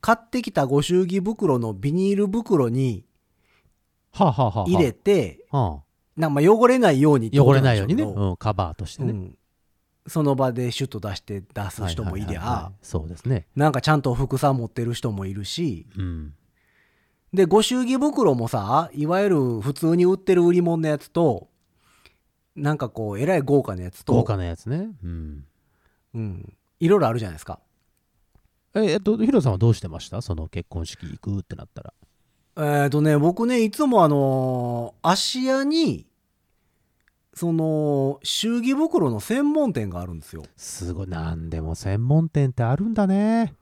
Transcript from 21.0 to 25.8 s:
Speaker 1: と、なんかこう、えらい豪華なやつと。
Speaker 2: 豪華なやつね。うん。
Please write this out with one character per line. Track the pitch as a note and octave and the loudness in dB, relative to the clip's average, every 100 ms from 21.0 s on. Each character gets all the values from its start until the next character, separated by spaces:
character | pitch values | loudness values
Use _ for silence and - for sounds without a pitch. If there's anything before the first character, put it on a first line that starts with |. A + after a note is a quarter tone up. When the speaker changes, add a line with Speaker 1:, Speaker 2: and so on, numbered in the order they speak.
| - | -4
Speaker 1:
と、 | - E3 G2 - _ _ _ _ _ _ _ _ _ _ - | 0 0 0 -8 _ _ _ _ _ _ _ _ _ _ -6
な | C#3+ | -4
ん | D3+ | -2
か | B2+ | -4
こ | - G#2+ | -6 -6
う、 | G2+ | -4
え | C#3+ | 0
ら | F#3 | 0
い | |
豪 | C3+ C#3+ | 4 2
華 | A#2+ F#2 | 2 -6
な | |
や | F2+ | -10
つ | - | -12
と。 | - | 0
Speaker 2:
豪 | A#2 | 0
華 | - G2+ | 2 -2
な | |
や | F2 E2+ | -4 -8
つ | A2 | -6
ね。 | D3 G#3+ E3 | -6 -6 -10
う | F2+ | -12
ん。 | E2+ D#2 D2 C#2+ _ _ _ | -10 -10 -14 -18 _ _ _